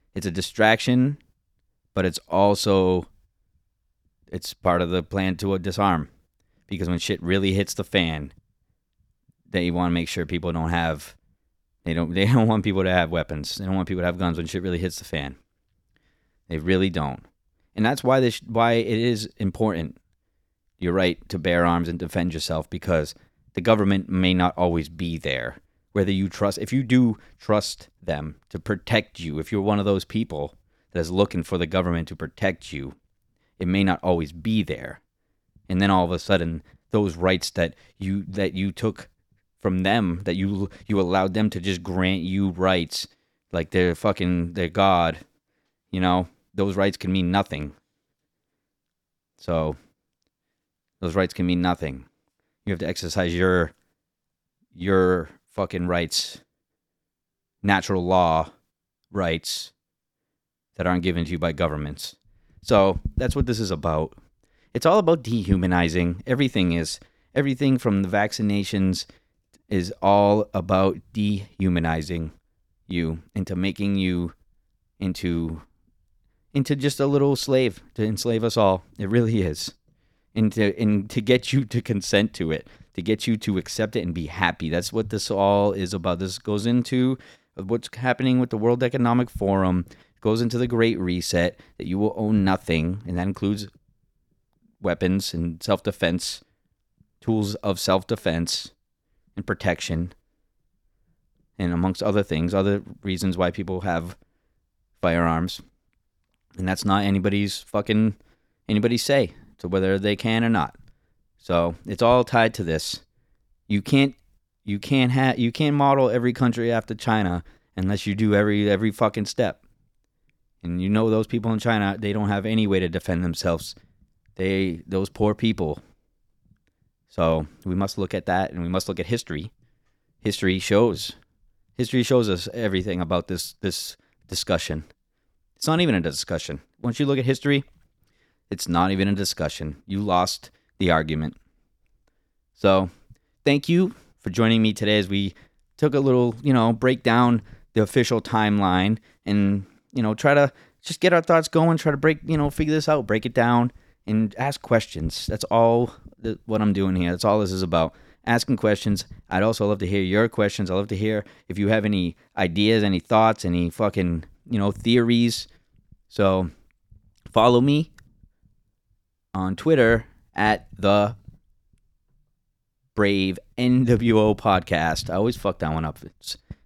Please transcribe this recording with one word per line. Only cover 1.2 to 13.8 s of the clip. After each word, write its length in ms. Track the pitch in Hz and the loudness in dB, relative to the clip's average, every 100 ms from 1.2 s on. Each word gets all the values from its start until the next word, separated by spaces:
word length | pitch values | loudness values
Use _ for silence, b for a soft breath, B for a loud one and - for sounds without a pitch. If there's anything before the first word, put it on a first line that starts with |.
| _ _ _ _ _ _ _ | _ _ _ _ _ _ _
but 140 | 98 92 | -2 -2
it's 120 | - - | -4 -2
also, 800 | 87 101 101 107 95 92 90 - _ _ _ _ _ _ _ _ _ _ _ - | 2 4 4 2 2 4 0 -2 _ _ _ _ _ _ _ _ _ _ _ -12
it's 280 | 92 - | -10 -10
part 260 | - - 87 | -2 2 2
of 80 | 85 | 2
the 140 | 90 | -2
plan 340 | 78 98 95 87 | -2 -4 -2 -2
to 220 | 98 95 | -2 -2
disarm, 500 | 92 104 101 82 73 _ _ _ _ _ - | -4 0 2 2 -2 _ _ _ _ _ -12
because 220 | 92 85 | -6 -2
when 100 | 87 | -2
shit 240 | - 98 | -4 -4
really 300 | 85 95 95 | 0 0 2
hits 220 | 95 95 | 0 -2
the 100 | - | -6
fan, 480 | - 98 85 76 69 - _ _ _ _ _ _ _ _ _ _ - | -2 0 0 -4 -10 -16 _ _ _ _ _ _ _ _ _ _ -6
they 220 | 92 87 | -2 -2
wanna 220 | 87 87 | 0 0
make 160 | 85 85 | -2 -2
sure 180 | - 85 | -6 -4
people 260 | 90 85 | -4 -4
don't 180 | 82 82 | -4 -2
have, 460 | 87 82 76 - - _ _ _ _ _ _ | 0 -2 -4 -10 -20 _ _ _ _ _ _
they 100 | 85 | -6
don't, 160 | 82 82 | -4 -2
<laughs> 40 | |
they 120 | 90 104 | 0 2
don't 220 | 123 113 | 4 4
want 160 | 107 | 2
people 180 | 101 95 | 0 0
to 80 | 92 | 2
have 200 | 90 80 | 2 0
weapons. 440 | 85 76 76 71 | -2 -4 -8 -8
They 100 | - | -8
don't 120 | 95 | -4
want 120 | 95 | -4